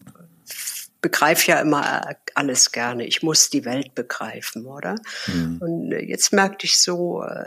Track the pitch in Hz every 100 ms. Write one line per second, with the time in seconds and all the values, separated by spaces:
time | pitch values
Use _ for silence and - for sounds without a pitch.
0 | - - - _ - - - - - _
1 | 180 - 151 165 - 151 156 147 - -
2 | - - - - 143 127 - 120 120 120
3 | 113 - 160 156 - 143 120 131 - -
4 | 120 - 107 117 - 113 127 139 90 226
5 | - - - 180 165 - 170 170 85 80
6 | - - - 202 196 196 180 - - 175
7 | 175 175 - -